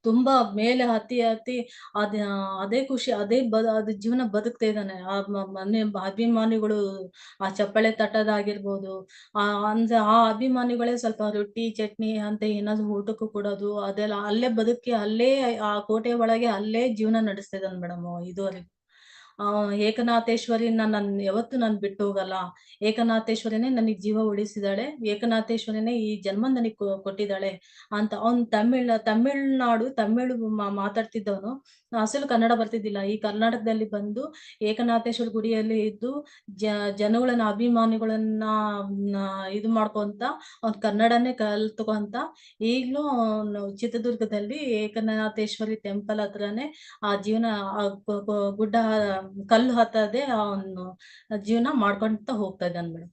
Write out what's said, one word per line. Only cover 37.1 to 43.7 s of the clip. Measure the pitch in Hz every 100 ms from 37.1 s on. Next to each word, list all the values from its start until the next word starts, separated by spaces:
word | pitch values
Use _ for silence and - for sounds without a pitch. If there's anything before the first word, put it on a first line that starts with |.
| 226 254 240 214
ಅಭಿಮಾನಿಗಳನ್ನ, | 202 240 233 226 220 220 220 220 214 214 214 214 202
ಮ್, | 196 196 202 196 196 196 190
ಇದು | 208 220
ಮಾಡ್ಕೊಂತ, | 226 220 214 208 208 254 320 - -
ಅವ್ನ್ | 220 214
ಕನ್ನಡನೇ | 220 208 233 233 254
ಕಲ್ತ್ಕೊಂತ, | 247 214 208 220 214 220 214 208 233 320 - - _
ಈಗ್ಲೂ | 220 254 247 277 294
ಅವ್ನು | 247 226 214 214 208 196